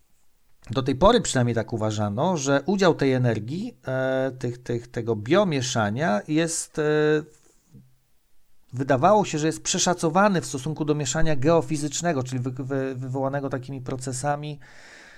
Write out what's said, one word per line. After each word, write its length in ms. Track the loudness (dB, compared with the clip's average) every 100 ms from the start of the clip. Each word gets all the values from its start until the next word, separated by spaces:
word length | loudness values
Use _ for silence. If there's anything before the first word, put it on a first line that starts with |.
| _ _ _ _ _ _ -8
do 120 | -4
tej 120 | -2 4
pory 260 | 6 6
przynajmniej 340 | 2 0 0 0
tak 180 | -2
uważano, 640 | -2 -2 0 -2 0 0 0
że 240 | 2 2 2
udział 300 | 4 4 4
tej 180 | 2
energii, 640 | 2 2 0 -4 -6 -8 -10 -6
e, 440 | -4 0 0 -2 -4
tych, 240 | -6 -6
tych, 240 | -6 -6 -6
tego 280 | -6 -2 -2
biomieszania 1080 | 2 2 4 0 -2 0 0 0 0 0 0
jest, 520 | 0 0 -2 -6 -2
e, 40 | 0 2 2 2 -2 -14 _ _ _ -20 -20 _ _ _ _ -20 -20 -20 -12
wydawało 520 | -6 0 2 4 4 2
się, 140 | -2
że 80 | -2
jest 160 | -2
przeszacowany 760 | -4 0 0 0 0 2 2 2
w 40 | -2
stosunku 400 | -6 -6 -4 -2
do 100 | -2
mieszania 400 | -2 2 4 4
geofizycznego, 880 | 4 4 2 -2 -4 -2 -2 -2
czyli 180 | -2 -4
wy-, 220 | -6 -6
wy-, 320 | -4 -4 -4 -6
wywołanego 540 | -6 -4 -2 -2 -4
takimi 320 | -6 -8 -10
procesami, 760 | -8 -8 -6 -4 -2 -4 -6 -12 -16 -20 -20 -20 -20